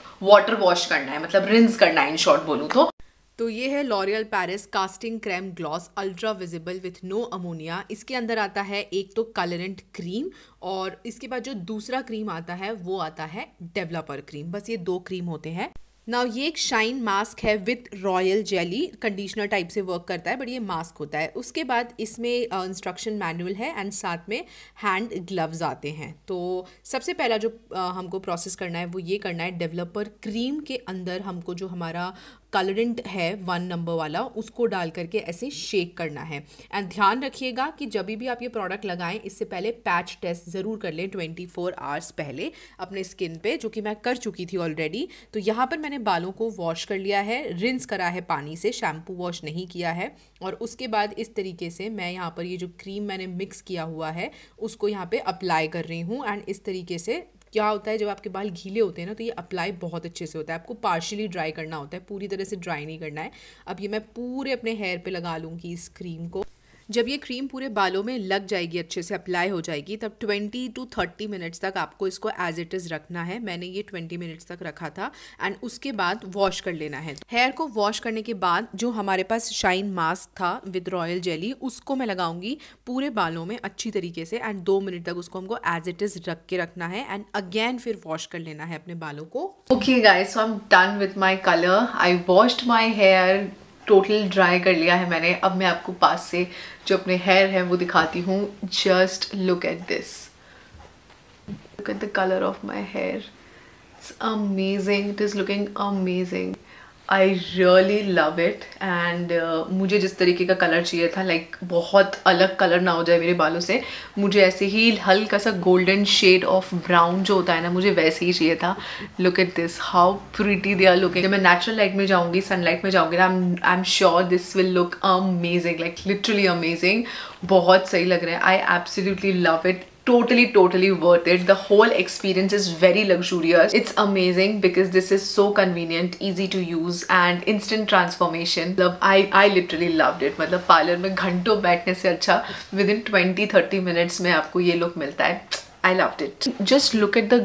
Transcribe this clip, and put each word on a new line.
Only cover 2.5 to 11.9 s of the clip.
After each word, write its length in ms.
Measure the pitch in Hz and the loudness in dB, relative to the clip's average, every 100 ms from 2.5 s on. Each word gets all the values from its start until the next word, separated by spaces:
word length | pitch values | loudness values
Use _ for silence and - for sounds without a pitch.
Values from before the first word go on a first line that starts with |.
| 135 151 | -2 0
तो। 200 | 247 320 - - _ _ - | 4 4 2 -18 _ _ -8
तो 120 | 233 | -6
ये 180 | 220 262 | -4 -4
है 140 | 285 277 | -2 -2
L'Oreal 380 | 202 190 214 214 | -2 0 -2 -2
Paris 300 | 208 175 196 - 208 | -4 -4 -6 -6 -4
Casting 440 | 190 - 226 226 214 | -2 -4 -8 -8 -6
Creme 240 | 180 190 175 | -6 -8 -8
Gloss 260 | 156 165 175 - | -6 -6 -8 -8
Ultra 340 | 196 180 220 196 | -8 -6 -6 -6
Visible 400 | 175 165 160 185 185 | -8 -10 -10 -10 -12
with 120 | 175 185 | -12 -8
No 160 | 196 240 180 | -6 -6 -8
Ammonia। 420 | 175 165 156 180 202 | -8 -10 -8 -10 -10
इसके 240 | 185 - 254 | -12 -8 -6
अंदर 240 | 226 226 | -4 -2
आता 220 | 202 202 | -2 -4
है 200 | 196 202 | -6 -6
एक 320 | 202 190 190 - | -4 -6 -4 -6
तो 80 | 226 214 | -4 -4
colorant 460 | 175 175 190 190 - - | -4 -4 -8 -10 -14 -12
cream 340 | 175 208 359 - - _ | -8 -6 -8 -10 -20 _
और 380 | 180 190 190 190 240 | -8 -6 -6 -8 -12
इसके 220 | 220 254 | -12 -8
बाद 160 | 254 | -8
जो 100 | 262 | -8
दूसरा 480 | 220 170 214 214 | -10 -8 -10 -6